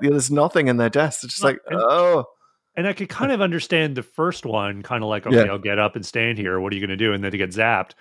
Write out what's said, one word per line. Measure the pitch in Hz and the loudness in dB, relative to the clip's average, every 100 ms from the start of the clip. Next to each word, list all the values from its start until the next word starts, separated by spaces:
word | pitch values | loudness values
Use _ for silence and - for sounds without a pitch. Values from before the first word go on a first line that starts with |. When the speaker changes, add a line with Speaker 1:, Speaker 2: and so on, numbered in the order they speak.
Speaker 1:
there's | 143 143 127 | 2 2 2
nothing | 147 156 170 135 | 2 2 4 2
in | 120 | 2
their | 117 | 2
deaths. | 139 156 - | 2 0 -2
It's | 120 - | -8 -2
just | |
Speaker 2:
No, | 135 | 0
Speaker 1:
like, | - - | -2 -4
Speaker 2:
and | 101 | -2
Speaker 1:
oh. | 113 160 175 165 147 _ _ _ _ - | 2 4 4 2 0 _ _ _ _ -4
Speaker 2:
and | 185 | -4
I | |
could | 196 196 | -4 -8
kind | - 269 | -4 -2
of | 240 | 0
understand | 190 165 - 170 156 127 | 0 0 0 0 0 -2
the | |
first | 117 - 170 170 123 | -8 -4 -2 -2 -4
one, | 110 101 101 | -2 -2 -6
kinda | 98 120 107 | -6 -4 -2
like, | 107 - | -4 2
Speaker 1:
Yeah. | 117 | 4
Speaker 2:
"Okay, | 104 | 4
I'll | 98 | 2
get | 101 101 | -2 0
up | 104 113 | 0 -2
and | 90 | -6
stand | 120 113 110 | -2 -2 -2
here. | 95 92 | -2 -2
What | 95 | -2
are | 98 | -4
you | |
gonna | 98 95 | -4 0
do?" | 110 | 0
And | 101 | 0
then | 98 | -2
to | 95 | -4
get | 92 | -4
zapped. | 95 113 104 92 _ | 0 2 0 -2 _